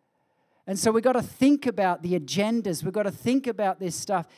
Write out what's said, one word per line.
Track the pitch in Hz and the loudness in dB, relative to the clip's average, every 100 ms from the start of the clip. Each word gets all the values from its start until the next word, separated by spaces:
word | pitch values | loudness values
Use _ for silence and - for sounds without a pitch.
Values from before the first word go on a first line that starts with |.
| _ _ _ _ _ _ - | _ _ _ _ _ _ -8
And | 196 | 0
so | 226 | 2
we've | 226 | 2
got | 240 | 2
to | 254 | 2
think | 147 - 262 285 262 | -2 2 4 4 2
about | 190 190 170 | 0 0 0
the | 175 180 | -2 -2
agendas. | 135 151 214 233 196 151 | -2 -2 0 0 -2 -4
We've | 165 | -4
got | 196 | -2
to | 196 | -4
think | - 233 262 262 | -4 0 0 0
about | 214 202 185 | -2 -2 -2
this | 185 - | -6 -6
stuff. | - 190 165 | -2 -2 -4